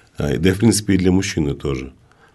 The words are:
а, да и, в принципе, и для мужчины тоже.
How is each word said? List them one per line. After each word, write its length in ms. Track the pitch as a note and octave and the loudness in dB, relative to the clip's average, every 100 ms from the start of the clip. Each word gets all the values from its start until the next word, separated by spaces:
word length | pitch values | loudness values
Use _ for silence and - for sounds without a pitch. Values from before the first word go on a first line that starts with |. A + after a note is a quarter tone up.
| _ - | _ -6
а, 180 | D2 C2 | -4 0
да 120 | F2+ | 0
и, 40 | |
в 40 | F#2+ | 4
принципе, 380 | A2+ G#2+ G#2 F#2+ | 2 2 0 2
и 20 | |
для 140 | F#2 | 4
мужчины 420 | F#2 F#2+ - C#2+ | 2 0 -4 -4
тоже. 400 | C#2 D2 C2 C2+ - _ _ _ | -4 -6 -6 -8 -16 _ _ _